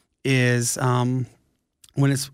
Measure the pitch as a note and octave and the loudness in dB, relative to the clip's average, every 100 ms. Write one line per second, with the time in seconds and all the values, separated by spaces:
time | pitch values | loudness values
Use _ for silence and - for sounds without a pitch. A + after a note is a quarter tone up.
0 | _ _ C3+ C3 B2 A#2+ A#2+ - C3 B2 | _ _ -2 2 2 0 -2 -2 0 0
1 | B2 B2+ A#2+ _ _ _ _ _ - - | 0 -2 -6 _ _ _ _ _ -10 0
2 | C#3 C#3 - | 0 0 -6